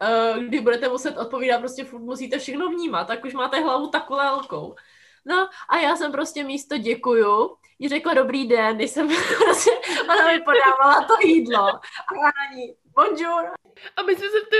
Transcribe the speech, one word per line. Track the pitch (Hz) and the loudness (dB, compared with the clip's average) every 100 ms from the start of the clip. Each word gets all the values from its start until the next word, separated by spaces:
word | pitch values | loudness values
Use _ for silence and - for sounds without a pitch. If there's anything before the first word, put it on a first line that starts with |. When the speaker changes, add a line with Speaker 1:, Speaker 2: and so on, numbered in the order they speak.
Speaker 1:
eh, | 214 226 226 226 | 0 2 2 -2
kdy | 240 269 | -2 0
budete | 233 233 254 | 2 2 0
muset | 254 302 - | -2 -6 -8
odpovídat, | 233 262 254 240 | -8 -4 0 0
prostě | 254 262 269 | -2 -10 -14
furt | 240 | -14
musíte | 233 254 247 277 | -12 -10 -6 -6
všechno | - 285 359 | -6 -6 -6
vnímat, | 349 330 180 180 | -4 -6 -4 -6
tak | 233 254 | -8 -8
už | |
máte | 262 262 269 | -6 -4 -2
hlavu | 311 262 294 | 0 -2 -2
takovou | 302 - 277 | -4 -4 -2
velkou. | 277 269 269 151 151 - _ _ _ _ 269 | -2 -2 -6 -10 -12 -16 _ _ _ _ -2
No | 359 381 - - | -2 -2 -6 -2
a | 339 | 0
já | 294 330 | 2 0
jsem | 339 | -2
prostě | 277 294 294 | -4 -6 -6
místo | 269 277 - 285 | -8 -8 -6 -6
„děkuju“ | 220 226 247 233 208 208 339 - _ - | -4 -2 0 2 4 2 0 -4 _ -10
jí | 269 | -4
řekla | 285 339 | -2 0
„dobrý | 285 254 269 240 | 2 2 0 0
den“, | 233 220 220 | 2 2 0
když | 254 | -2
jsem | 294 302 | -2 0
<laughs> | 330 - - | 0 0 2
prostě, | 403 - - - - 302 | 4 4 2 2 0 -2
ona | 330 370 330 | 2 4 4
mi | 330 | 2
podávala | 302 466 - 320 277 285 - | 2 4 4 6 6 4 4
to | 440 381 | 4 6
jídlo. | 330 233 220 196 | 4 4 2 0
A | - - - - - | -2 -8 -12 -8 0
já | 294 285 277 | 0 0 -6
na | 262 | -10
ní | 247 - _ | -14 -16 _
„bonjour“. | 277 381 311 339 339 339 359 _ - - - | 2 2 0 -2 -2 -4 -8 _ -20 -10 -4
Speaker 2:
A | |
my | 381 370 | -2 -2
jsme | 403 | 0
se | 427 | -2
v | |
tu | 427 | 0